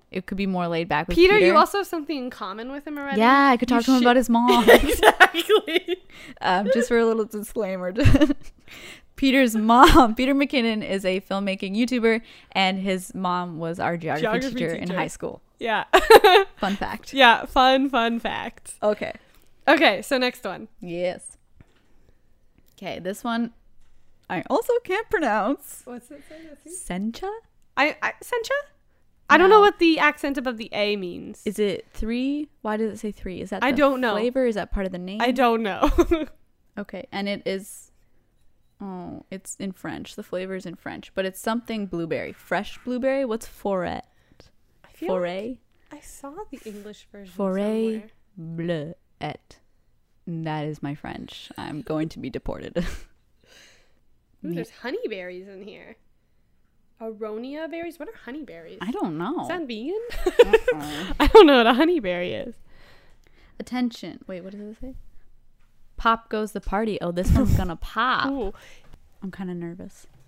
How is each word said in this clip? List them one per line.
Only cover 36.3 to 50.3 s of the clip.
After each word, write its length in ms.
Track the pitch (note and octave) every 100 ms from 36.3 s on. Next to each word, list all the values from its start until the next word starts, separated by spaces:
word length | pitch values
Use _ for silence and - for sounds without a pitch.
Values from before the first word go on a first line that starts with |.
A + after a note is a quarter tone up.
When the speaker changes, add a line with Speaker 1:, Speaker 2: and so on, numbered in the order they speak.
| - _ _ _ -
Speaker 1:
Okay, 280 | G3+ F#3+ -
and 160 | G3 G3+
it 140 | G3+
is, 460 | - F#3+ G3 - - _ _ _ _ _ _ _ _ _
oh, 460 | G3+ F3+ F3 - -
it's 260 | F#3+ - -
in 160 | G3
French. 440 | F#3 - - - -
The 60 |
flavor 320 | G#3 F3+ F#3+
is 100 | F#3+
in 100 | F#3 E3
French, 360 | - - -
but 120 | - F#3+
it's 120 | F#3
something 460 | - A3+ - A3+
blueberry. 480 | G3 E3+ E3 C#3 D#2
Fresh 480 | - - F3 G#3 -
blueberry? 440 | - B3 C4 C4+ C4+
What's 200 | A3+ -
foret? 580 | - G#3 F#3+ F3 - - _ _ - - _ _ _
Speaker 2:
I 60 | _
feel 140 | _ D#4+
Speaker 1:
Foret? 480 | F#3 F3 F3+ A3 B3 _ _ _
Speaker 2:
like 80 | D4
I 20 |
saw 320 | - - C#4 D#4 A4
the 80 | B3
English 420 | A3 G#3 G#3 G#3 _
version 220 | G3+ G3
Speaker 1:
Foret 760 | F3+ G3 F#3+ G#3 A3 A3+ A3 G#3+ _ _ F#3+
Speaker 2:
somewhere. 560 | E3 E3 E3+ E3 D3 - _ _
Speaker 1:
bleuette. 380 | D#3 - _ - _ _ _ _ _ _
That 380 | -